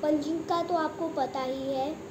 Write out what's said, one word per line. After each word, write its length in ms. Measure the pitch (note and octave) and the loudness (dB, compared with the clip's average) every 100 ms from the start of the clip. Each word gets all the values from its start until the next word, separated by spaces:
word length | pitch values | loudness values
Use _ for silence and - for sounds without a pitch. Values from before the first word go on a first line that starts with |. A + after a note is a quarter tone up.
पंचिंग 360 | D4+ D4+ D4 E4 | 4 2 2 -2
का 240 | - F4 | 0 0
तो 100 | E4+ | 2
आपको 340 | F4 D#4 D4+ D#4+ | 2 2 0 -2
पता 340 | - C4 C4+ | 0 -2 0
ही 320 | C4 C4+ C4+ | -2 -2 -2
है, 220 | C4+ C#4 E4 - | 0 0 -2 -8